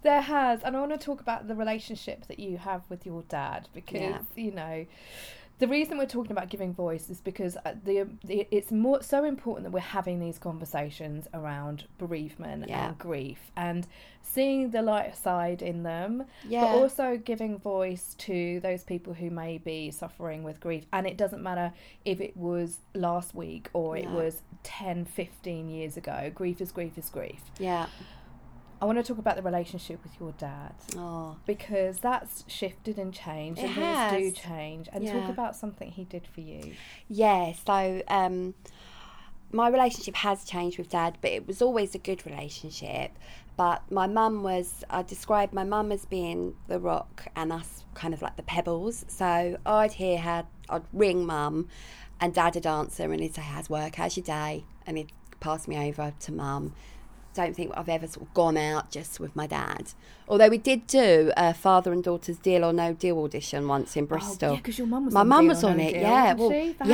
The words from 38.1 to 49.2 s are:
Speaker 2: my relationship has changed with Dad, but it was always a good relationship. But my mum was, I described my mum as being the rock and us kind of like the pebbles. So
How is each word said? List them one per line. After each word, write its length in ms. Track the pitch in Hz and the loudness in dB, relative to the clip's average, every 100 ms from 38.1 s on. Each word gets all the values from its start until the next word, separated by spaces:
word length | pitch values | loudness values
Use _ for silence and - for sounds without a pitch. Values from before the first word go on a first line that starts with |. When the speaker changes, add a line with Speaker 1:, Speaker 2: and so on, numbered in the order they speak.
| 196 185 180 180 190 - - - - - - - - - | 2 4 0 -4 -8 -18 -20 -20 -20 -20 -18 -16 -16 -6
Speaker 2:
my 160 | 220 240 | 2 4
relationship 460 | 262 247 240 - - | 6 4 2 -8 -2
has 260 | 208 196 | 0 0
changed 340 | - 175 175 175 | -2 -4 -4 -4
with 120 | 175 | -4
Dad, 280 | 175 170 170 | 0 0 0
but 100 | - | -2
it 160 | 87 - | -2 -4
was 140 | 190 | 2
always 340 | 240 233 202 185 | 4 4 0 -4
a 20 | |
good 260 | - 190 165 | -6 -6 -6
relationship. 880 | 143 147 - 156 - - - 131 - - - - - | -12 -12 -12 -12 -12 -8 -6 -6 -10 -18 -18 -12 0
But 340 | 175 175 - | 2 2 -2
my 140 | 190 190 | 0 2
mum 380 | 220 226 214 | 4 4 2
was, 400 | 196 180 180 - - | 0 0 -2 -8 -6
I 120 | 180 | -4
described 520 | 180 190 - 214 202 | -4 -6 2 4 4
my 100 | 196 | 0
mum 280 | 196 208 214 | -2 0 0
as 140 | 202 - | -2 -4
being 500 | 190 175 175 180 - - | -4 -2 -2 -4 -6 -6
the 120 | 180 | -2
rock 480 | 175 156 - - - 160 | 0 -2 -2 -14 -12 -6
and 160 | 160 | -4
us 320 | 165 165 - - - | -4 -8 -14 -16 -8
kind 180 | 165 | -6
of 80 | 160 | -4
like 140 | - - | -6 -8
the 80 | |
pebbles. 600 | - 170 175 170 202 233 - | -6 -2 0 0 -2 -6 -8
So 500 | - | -2